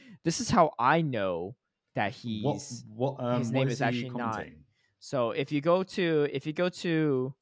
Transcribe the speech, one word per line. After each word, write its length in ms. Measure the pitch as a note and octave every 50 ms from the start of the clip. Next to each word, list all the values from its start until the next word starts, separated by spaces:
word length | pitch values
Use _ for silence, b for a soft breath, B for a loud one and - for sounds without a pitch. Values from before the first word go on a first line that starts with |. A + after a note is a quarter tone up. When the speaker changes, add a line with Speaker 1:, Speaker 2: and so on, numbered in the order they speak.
| B B G3+ B _
Speaker 1:
this 160 | E3 E3+ -
is 80 | A#3+ -
how 220 | - - E3 D3+ - -
I 240 | A#2 B2+ D3+ E3+
know 540 | E3 D3 B2+ A2 G2 F#2+ F2+ E2 E2+ G2 B2+ - _ _ _ _ _ _ _
that 100 | - G#2+ G2
Speaker 2:
What, 60 | - - - A#2+ A2 G#2+ G#2 C3+ -
Speaker 1:
he's, 280 | G2+ G#2 - B2 A#2 A#2+ A2 G#2+
Speaker 2:
what, 220 | A2 B2 C3+ C3 -
um, 200 | B2+ A#2+ B2 B2
Speaker 1:
his 80 | A#2 A2+
Speaker 2:
what 80 | B2+ C3+
Speaker 1:
name 80 | C3 C3+
Speaker 2:
is 60 | A#2+
Speaker 1:
is 40 | A2+
Speaker 2:
he 60 | B2
Speaker 1:
actually 240 | A#2 B2 A#2+ A#2+ B2+
not. 300 | B2 A#2 A#2+ A#2 A2 G#2
Speaker 2:
commentating? 140 | F#2+ D2+ D2+ D#2 D2+ _ _ _ _ _ _ _
Speaker 1:
So 300 | - - - C3+ A#2+ A2+
if 200 | - - C#3+ -
you 100 | D3+ D3
go 220 | C#3 E3+ F3 F#3 F#3+
to, 440 | - - - F#3 E3+ D#3+ D3+ D3 C#3+
if 140 | - C#3 - D#3
you 60 | D3+
go 140 | - F3+ F3+
to 640 | F3+ - - F3+ E3 D#3+ D#3 D3+ C#3 B2+ B2+ C3 C3+ -